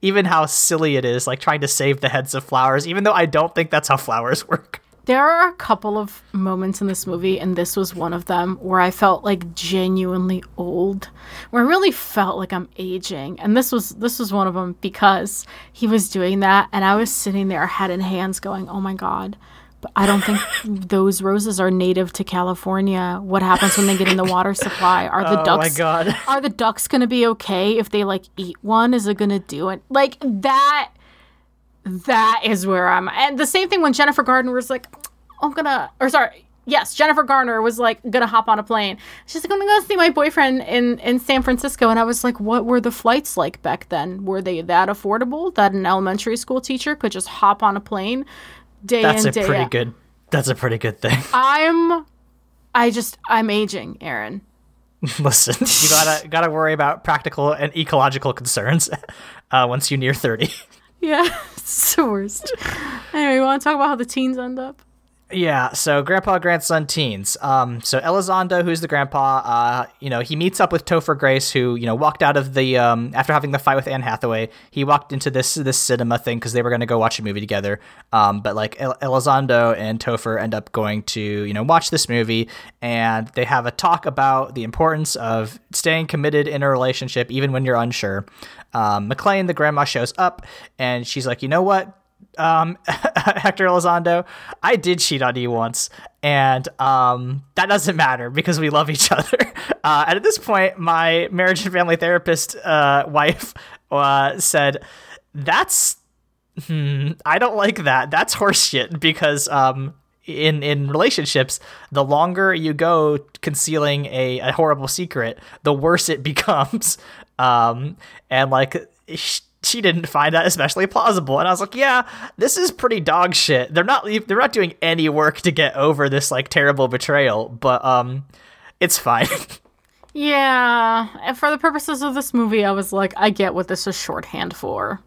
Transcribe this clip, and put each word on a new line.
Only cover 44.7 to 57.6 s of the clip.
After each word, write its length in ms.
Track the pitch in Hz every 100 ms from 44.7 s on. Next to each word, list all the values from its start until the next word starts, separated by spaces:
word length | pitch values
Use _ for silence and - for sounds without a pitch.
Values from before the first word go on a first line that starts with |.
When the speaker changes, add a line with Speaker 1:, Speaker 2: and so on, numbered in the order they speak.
| 175 190
Speaker 2:
affordable 640 | 208 196 214 247 294 359 285
that 160 | 202
an 140 | 196 180
elementary 520 | 190 190 202 233 240
school 240 | - 262
teacher 340 | 254 262 302 294
could 160 | 220
just 160 | 190 -
hop 360 | - 202 208
on 120 | 214 196
a 40 |
plane 440 | - 202 196 254 285 - - - - _ 202
day 160 | 240
Speaker 1:
That's 220 | 220 220
Speaker 2:
in, 60 | 214
Speaker 1:
a 20 |
Speaker 2:
day 140 | 214 190
Speaker 1:
pretty 180 | 127
Speaker 2:
out?" 80 | 113
Speaker 1:
good, 220 | 120 117 - _ _ _
that's 200 | 147 131
a 60 | 123
pretty 220 | 127 113
good 220 | 117 -
thing. 180 | 113 131 -
<laughs> 80 |
Speaker 2:
I'm, 720 | 247 262 294 311 339 339 339 302 _ _ _ _ _ _ 240
I 160 | 240
just, 260 | 226 - - -
I'm 200 | 226 220
aging, 480 | 208 208 196 110 -
Aaron. 400 | 160 120 107 196 - _ _ _ _ _ 151 -
Speaker 1:
Listen, 360 | 143 120 - 117 269
you 240 | - 156
gotta, 380 | 156 156 151 156
gotta 240 | 165 165
worry 220 | 156 156
about 320 | 156 143 151 -
practical 480 | 151 160 - 143
and 220 | 151